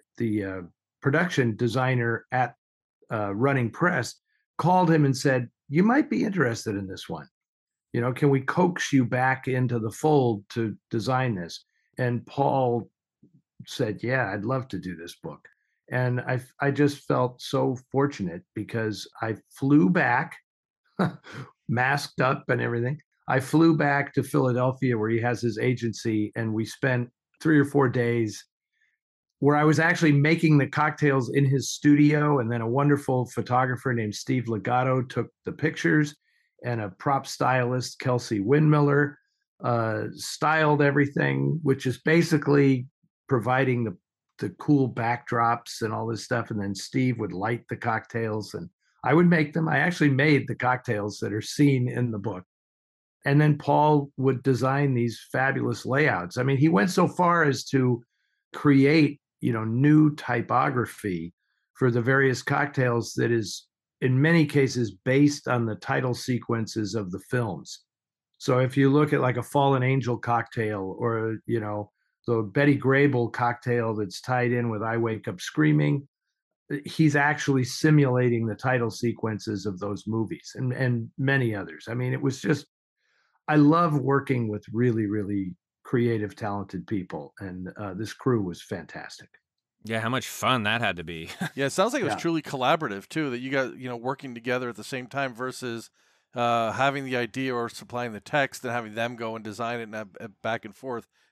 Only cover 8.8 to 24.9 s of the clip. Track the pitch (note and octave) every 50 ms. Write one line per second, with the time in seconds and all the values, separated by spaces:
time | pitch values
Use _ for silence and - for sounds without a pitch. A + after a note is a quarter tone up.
8.8 | - - C#3+ C3+ B2 G#2+ B2 B2 B2+ C3 C3 B2+ - C3 C3 B2+ B2+ B2 A#2+ A#2+
9.8 | A2 A2+ G#2+ - - D#3 D3+ C#3+ B2+ A#2+ A2+ G2+ G2+ - - A#2+ A2+ A2 F#2+ -
10.8 | _ _ - F2+ F#2 A#2 C3 B2+ C3 B2 G#2+ F2+ F2 E2+ - - - _ _ _
11.8 | _ _ _ - B2+ A#2+ B2 A2+ - - - C#3 C#3 C#3+ C3 C3+ C3 B2 A#2+ A#2
12.8 | F#2+ - _ _ _ _ _ _ _ _ _ _ _ _ _ - - - - -
13.8 | G2+ G2+ G2+ F2 - A#2 C3 C3+ A#2+ G2 G2 G#2 G2 A#2 C3 C3+ A#2+ - - F2+
14.8 | - F#2 F2+ D#2+ E2+ E2+ - - - D#2+ D2 - - - _ _ _ _ _ _
15.8 | _ - B2+ B2 B2+ B2+ B2 B2 - - B2+ A#2+ - - _ - C#3+ C#3+ C#3+ C#3+
16.8 | D3 C#3+ C#3+ - - - C#3+ B2+ B2+ B2 B2+ - - - - C3+ C3 C3+ B2+ B2
17.8 | - _ - C3+ C#3 C#3+ C#3+ - G2 F2 E2 F#2 - _ _ A2+ G#2 - - A#2
18.8 | A2 A2 G#2 F#2+ - - - - A2+ A2 A2 - - _ _ - C3+ C3+ C#3+ D3
19.8 | F3 F#3 E3+ F3+ C#3+ B2 A#2+ C3 D#3+ - - - _ _ _ _ _ _ _ _
20.8 | _ _ _ - F3 - - - _ - - B2 C3 - _ _ _ - A#2 A#2+
21.8 | B2 C3 C#3 C#3+ - - - - C3 B2+ C#3 C#3+ - - B2+ A#2+ A#2+ A#2+ A#2+ A#2
22.8 | A#2+ B2 B2+ B2+ - _ _ _ _ - C3 B2+ B2 - - D#3 E3 E3 D#3+ D3
23.8 | D3 C#3+ C#3+ C#3+ C#3 - - C#3 B2+ - - D3 C3+ B2+ A#2+ B2 B2+ C3 B2+ C3
24.8 | C3+ B2+